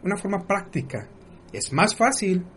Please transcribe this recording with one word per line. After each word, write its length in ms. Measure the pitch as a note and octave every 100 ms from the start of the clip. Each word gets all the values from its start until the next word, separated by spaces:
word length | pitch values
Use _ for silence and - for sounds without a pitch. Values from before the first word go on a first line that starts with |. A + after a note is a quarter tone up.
una 120 | F3+ G3+
forma 300 | G3 G3 F3+
práctica. 600 | G3+ F#3 D#3 - A#2 - - - - -
Es 200 | G2+ -
más 240 | C#3 G#3 -
fácil 480 | A3+ C4+ G3+ F#3 F3